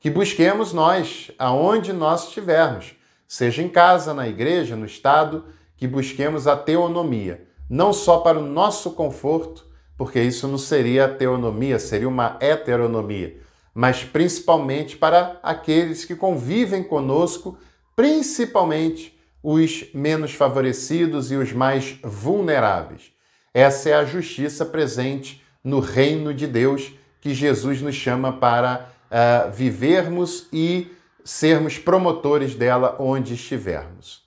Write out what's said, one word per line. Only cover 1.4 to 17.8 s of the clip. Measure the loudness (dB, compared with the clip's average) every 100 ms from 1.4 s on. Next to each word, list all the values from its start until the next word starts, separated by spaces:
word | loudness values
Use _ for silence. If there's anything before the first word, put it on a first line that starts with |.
| -2 2 2 0 -2
nós | -2 0 0
estivermos, | -4 -10 0 2 2 0 -12 _ _ _ _
seja | -2 -2 0
em | 0
casa, | 6 6 6 2
na | -6 -6
igreja, | -4 -2 0 -2
no | -6 -10
Estado, | -4 2 2 2 -4 -12 -20 _ _
que | -6
busquemos | -4 -6 -4 -4 0 0
a | 0
teonomia, | 2 0 0 -2 -2 -4 -6 -10 -16 _ -8
não | 0 2
só | 2 4 4
para | 4 2
o | 0
nosso | 0 0 0 -8
conforto, | -4 -6 -4 -2 -2 -2 -16 -20 -20 _ -10
porque | -4 0
isso | 0 -2 -6
não | -6
seria | 0 0 2 4 2
teonomia, | 2 -2 0 -2 -2 -2 -2
seria | -2 -2 -2
uma | 0 -2 0
heteronomia, | 0 0 0 0 0 -2 -4 -6 -8 -12 -20 _ _
mas | -2 0 0
principalmente | -4 0 0 -2 2 2 2 -4 -6 0
para | 4 4 4 -6
aqueles | -6 -6 0 2 2 -4 -10
que | -4
convivem | -2 -2 -2 -2 0 -2
conosco, | -2 -4 0 0 0 -4 -12 -16 _ _